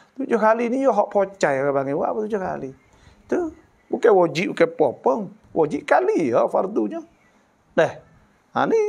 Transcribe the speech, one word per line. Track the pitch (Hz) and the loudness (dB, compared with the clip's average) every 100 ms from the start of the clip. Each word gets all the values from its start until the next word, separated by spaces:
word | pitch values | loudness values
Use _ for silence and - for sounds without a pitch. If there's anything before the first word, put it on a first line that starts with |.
| _ - | _ -12
Tujuh | - 220 | -4 0
kali | 214 226 240 | 2 2 0
ni | 262 269 | 0 0
ya | 208 | 2
hak | - | 0
pocai | 208 196 - 160 135 | 0 -2 0 0 0
orang | 143 139 | 0 0
panggil. | 135 151 | -2 -2
Buat | - 226 | -2 -4
apa | |
tujuh | 214 214 | -4 -6
kali? | 175 147 135 135 _ _ - _ - | -6 -8 -10 -16 _ _ -20 _ -6
Tu | 302 330 - _ _ - | -4 -4 -8 _ _ -8
bukan | - 233 190 | 0 4 4
wajib, | 170 147 202 - | 2 0 -4 0
bukan | 165 | 0
apa | - 139 - | 2 -2 0
pun. | 233 262 185 - _ | -2 -2 -4 -14 _
Wajib | - 151 147 | -2 -2 -2
kali | - 302 370 415 135 | 0 2 2 0 2
ya | 127 226 | 2 2
fardunya. | - 190 220 214 330 320 _ _ _ _ _ _ - | 0 -2 -2 -4 -6 -14 _ _ _ _ _ _ 0
Dah. | 151 - - _ _ _ _ 123 | 0 0 -20 _ _ _ _ -2
Ha, | |
ni | 135 453 | 0 2